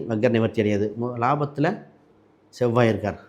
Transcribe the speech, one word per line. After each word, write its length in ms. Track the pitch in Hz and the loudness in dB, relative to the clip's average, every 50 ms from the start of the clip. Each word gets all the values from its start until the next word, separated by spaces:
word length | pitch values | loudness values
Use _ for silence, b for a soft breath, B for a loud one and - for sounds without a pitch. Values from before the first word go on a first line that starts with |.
| - - | 0 -2
வக்கர 220 | 113 104 113 123 | -2 0 2 2
நிவர்த்தி 300 | 113 113 107 - - 113 | 2 2 2 0 0 0
அடையாது. 340 | 104 104 104 98 104 107 104 | 0 2 0 0 -2 -2 -4
உங்க 300 | 117 117 123 123 117 117 | -6 -6 -6 -4 -2 0
லாபத்துல 560 | 127 147 147 147 143 - 143 147 175 214 - - - - _ _ _ _ _ _ _ _ _ _ _ | 0 0 0 -2 -4 -2 -2 -2 -2 -2 -4 -10 -18 -20 _ _ _ _ _ _ _ _ _ _ _
செவ்வாய் 400 | - - 123 120 113 123 120 113 | -6 -2 0 2 4 4 4 4
இருக்கார். 320 | 104 98 104 98 92 - - | 2 0 -2 -4 -6 -8 -10